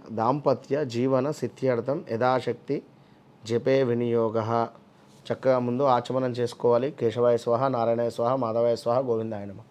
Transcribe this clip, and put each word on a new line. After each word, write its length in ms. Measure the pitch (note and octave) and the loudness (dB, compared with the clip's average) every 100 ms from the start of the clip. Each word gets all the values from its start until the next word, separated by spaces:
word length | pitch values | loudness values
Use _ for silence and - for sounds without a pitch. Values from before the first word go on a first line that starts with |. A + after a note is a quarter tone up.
| - | -8
దాంపత్య 720 | A2 A2+ D3 C#3+ B2+ - C#3 | -2 0 2 0 0 0 -4
జీవన 460 | D3 A#2 C3 C3 C3+ | -2 -2 0 2 0
సిద్ధ్యర్థం 760 | D3+ A#2+ - C3 A#2+ A#2+ D3 - | -4 -8 -4 -2 0 -2 -6 -4
యథాశక్తి 720 | A2+ B2+ B2+ A#2+ A#2 - C#3+ - - _ _ _ _ | -2 0 0 -2 -6 -6 -8 -8 -20 _ _ _ _
జపే 380 | G#2+ A#2 - C3+ | -4 -2 2 2
వినియోగః." 840 | C3 A#2+ A#2+ A#2 A2+ A2 A2 A#2 A#2 - - _ - - - | 2 0 0 2 0 0 0 0 -2 -6 -20 _ -20 -14 -8
చక్కగా 260 | A2+ C3 C3 | -2 2 2
ముందు 240 | B2 B2 | 2 0
ఆచమనం 480 | C#3 A#2+ A#2+ C3 B2+ | 2 2 0 -2 -2
చేసుకోవాలి. 600 | A#2+ A#2+ - B2 A#2+ C3+ | -2 -4 0 2 2 2
"కేశవాయ 460 | D3 A#2 A2 A#2+ A#2 | -2 -2 2 4 2
స్వాహ, 320 | A#2+ A#2 C3+ | 2 0 0
నారాయణాయ 420 | B2 A#2 A#2 A#2 | 0 0 0 -2
స్వాహ, 240 | A2+ A#2 | -2 0
మాధవాయ 420 | C3+ A#2+ A2 A#2+ A#2 | 0 0 0 0 0
స్వాహ, 240 | A#2 A#2+ | 0 0
గోవిందాయ 440 | C3+ A2+ A2+ G#2+ | 0 -2 -4 -8
నమః." 180 | G2+ G2+ - | -10 -14 -20